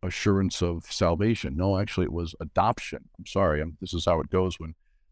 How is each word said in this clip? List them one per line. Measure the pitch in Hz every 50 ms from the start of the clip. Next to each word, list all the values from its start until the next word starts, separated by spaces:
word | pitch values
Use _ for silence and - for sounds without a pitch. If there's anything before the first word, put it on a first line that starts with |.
| -
assurance | 92 - - - 104 98 98 98 92 - - 87
of | 87 85 82 - -
salvation. | - - 98 85 85 82 101 110 117 - - 71 65
No, | 78 90 98 98 92
actually, | 104 - - - 90
it | - -
was | 85 85 82 - -
adoption. | 78 73 - - 95 110 123 - - - - - - - _
I'm | - 92
sorry. | - - 98 98 87 76 76
I'm, | 76 80 80 -
this | - 87 -
is | 87 -
how | 95 87 82
it | 73 71
goes | - 92 92 92 87 -
when, | 82 80 78 _ _ _ _ _ _ _